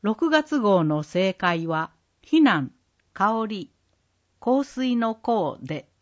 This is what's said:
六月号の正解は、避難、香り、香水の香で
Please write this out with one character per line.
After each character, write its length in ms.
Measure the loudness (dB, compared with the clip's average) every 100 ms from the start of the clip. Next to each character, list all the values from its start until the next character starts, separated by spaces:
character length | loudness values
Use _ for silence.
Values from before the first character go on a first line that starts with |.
六 280 | -4 -2 2
月 300 | 0 0 0
号 240 | 2 2
の 200 | 2 0
正 300 | -2 -2 -2
解 340 | -2 -2 -2 -4
は、 240 | -6 -6 _ _ _
避 180 | _ 4
難、 300 | 4 4 -2 _ _ _ _
香 320 | -4 -2 -2 -4
り、 240 | -8 -12 _ _ _ _ _ _ _
香 240 | -2 -2
水 320 | -2 -4 -2 -2
の 200 | -2 -6
香 420 | -4 -2 -2 -6
で 280 | -10 -10 -12 _